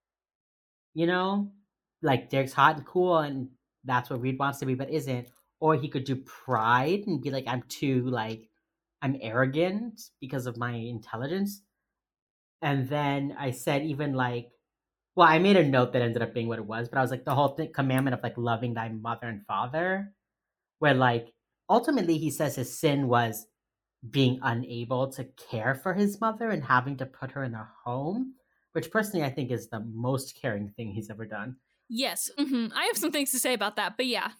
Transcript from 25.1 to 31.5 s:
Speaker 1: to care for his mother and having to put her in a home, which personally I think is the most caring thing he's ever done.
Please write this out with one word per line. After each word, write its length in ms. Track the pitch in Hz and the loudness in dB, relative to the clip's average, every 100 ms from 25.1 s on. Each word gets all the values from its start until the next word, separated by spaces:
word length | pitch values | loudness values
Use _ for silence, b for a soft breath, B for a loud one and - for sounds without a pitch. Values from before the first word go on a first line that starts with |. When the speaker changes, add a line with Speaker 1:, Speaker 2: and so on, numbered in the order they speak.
Speaker 1:
to 120 | 139 127 | -4 -12
care 500 | - - 113 113 135 | -16 -10 -4 -2 -2
for 180 | 185 185 | -2 0
his 260 | 202 202 | 0 0
mother 280 | 226 214 226 | -4 -2 -4
and 120 | 175 | -2
having 340 | 127 127 127 135 | 2 2 2 -4
to 80 | 127 | -8
put 260 | - 131 | -10 -10
her 120 | 139 | -6
in 120 | 127 113 | -8 -8
a 140 | 107 - - | -12 -12 -6
home, 500 | 123 147 214 262 - _ _ _ | -4 -4 -4 -6 -10 _ _ _
which 180 | 165 165 | -6 -2
personally 340 | 220 208 190 143 | -2 0 0 -2
I 60 | |
think 200 | 127 120 | -2 -2
is 180 | 120 101 | -4 -6
the 120 | 110 | -10
most 580 | 113 110 123 135 - - | -8 -4 -2 -2 -4 -6
caring 280 | 131 104 104 | -4 -4 -6
thing 220 | - 110 | -8 -10
he's 180 | 104 104 | -8 -10
ever 160 | 104 107 | -10 -10
done. 320 | 107 113 | -10 -10